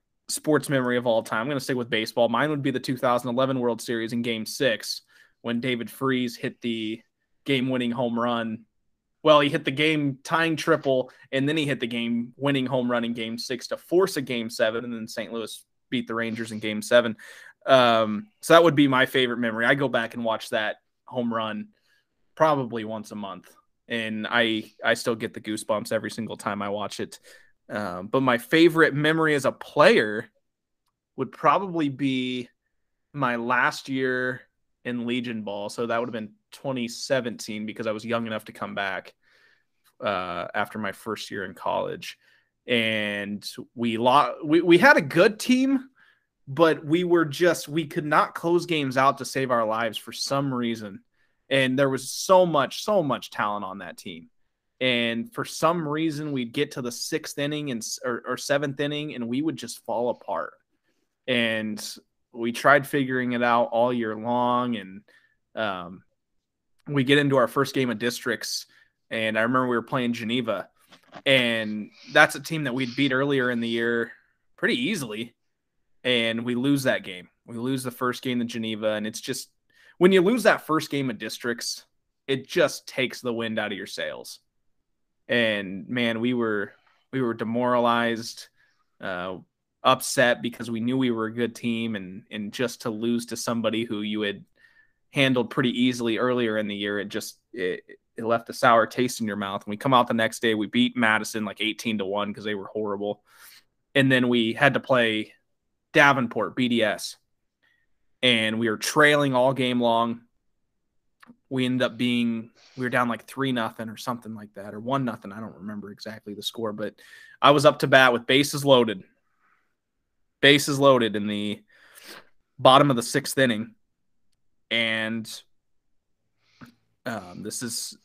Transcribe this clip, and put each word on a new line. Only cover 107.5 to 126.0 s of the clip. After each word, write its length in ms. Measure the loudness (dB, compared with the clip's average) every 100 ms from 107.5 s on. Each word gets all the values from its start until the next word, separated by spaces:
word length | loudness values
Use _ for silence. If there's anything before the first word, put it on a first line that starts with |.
| _ _ _ _ _ _ -2
And 380 | 2 4 2 0
we 100 | 0
were 80 | -2
trailing 560 | -2 4 6 6 2
all 200 | 2 2
game 260 | 2 0 2
long. 420 | 4 4 2 -2 _ _ _ _ _ _ _ _ _ _ _ -20 -8
We 160 | -2 0
ended 200 | 0 0
up 120 | 0
being, 520 | 0 2 0 -2 -8 _ _ -8
we 80 |
were 60 | -2
down, 180 | 0 0
like, 180 | -2 -8
three 280 | -6 -2
nothing 360 | -2 -4 -6 -12
or 80 | -10
something 380 | -8 -8 -10 -16
like 180 | -16 -16
that, 180 | -14
or 60 | -10
one 260 | -4 -2 -2
nothing. 260 | -6 -12
I 80 | -12
don't 160 | -14 -14
remember 360 | -12 -12 -14
exactly 420 | -16 -16 -16 -14
the 100 | -10
score, 300 | -10 -6 -6
but 220 | -6 -8 -10 -20 -20 -20 4
I 100 | 6
was 140 | 8 6
up 140 | 4
to 80 | 6
bat 240 | 8 8
with 140 | 4 2
bases 380 | 2 2 0 4
loaded. 380 | 6 6 -2 -10 _ _ _ _ _ _ _ _ _ _ _ _ 2
Bases 380 | 6 6 4 4
loaded 360 | 6 6 4 0
in 120 | -4
the 360 | -4 -4 -8 _ _ -20 -20 -20 -20 -20 _ _ 4
bottom 300 | 8 8 8
of 80 | 2
the 60 |
sixth 340 | 0 -2 -2 0
inning. 380 | 2 2 -6 _ _ _ _ _ _ _ _ _ -4
And, 580 | -2 0 -2 -4 -6 -8 -14 _ _ _ _ _ _